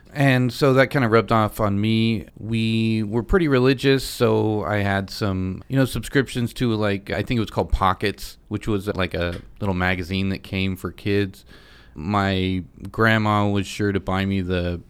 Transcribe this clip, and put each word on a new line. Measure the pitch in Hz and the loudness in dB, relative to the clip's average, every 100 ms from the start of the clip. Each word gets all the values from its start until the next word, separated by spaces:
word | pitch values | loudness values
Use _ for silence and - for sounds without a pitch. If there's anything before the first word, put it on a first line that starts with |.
| - | -10
And | 147 139 127 123 | 0 4 4 2
so | - 143 | 2 4
that | 131 131 | 4 4
kinda | 143 117 | 2 4
rubbed | 113 101 | 4 4
off | 117 104 - | 2 2 0
on | 107 101 | 0 0
me. | 110 110 113 107 - - | 2 2 2 0 -6 -12
We | 107 113 113 113 113 110 | -6 -2 0 0 0 0
were | 104 117 | -2 -2
pretty | 104 196 156 | 0 2 4
religious, | 131 131 131 139 135 | 4 4 4 2 2
so | - - 117 110 110 107 | 0 0 2 2 0 -2
I | 82 104 | -2 0
had | 98 98 98 | 0 0 -4
some, | - 104 92 92 92 - | -4 -2 -2 -4 -6 -4
you | 135 | 0
know, | |
subscriptions | 127 123 - 139 120 131 120 | 0 -2 -2 0 0 -2 -4
to, | - 123 | -2 -2
like, | 110 107 101 - | 0 0 -2 -4
I | 87 | -4
think | 101 120 | -2 -2
it | |
was | 104 | -2
called | - 85 | -2 -2
Pockets, | - 95 95 104 - - - - | 0 0 0 -2 -4 -10 -16 -8
which | 104 - | -6 -2
was, | 104 101 | -2 -2
like, | 92 90 | -4 -4
a | 82 87 87 - - | -2 -4 -4 -12 -6
little | 101 | -4
magazine | 90 92 92 90 95 98 | 0 0 -2 -2 -2 -2
that | 98 | -4
came | - 98 95 | -6 -4 -2
for | 90 90 | -4 -8
kids. | - 107 101 98 - - - - - - | -6 -2 0 0 -6 -20 -20 -20 -20 -18
My | - 78 101 98 95 92 92 82 - 98 | -8 -2 0 0 0 0 -2 -6 -14 -10
grandma | - 113 110 107 104 104 | 0 2 4 2 0 0
was | 101 95 | -2 -4
sure | - 104 | -4 -2
to | 98 | -2
buy | 95 95 | -2 -2
me | 98 98 | 0 -2
the | 90 90 87 87 - | -2 -2 -2 -6 -10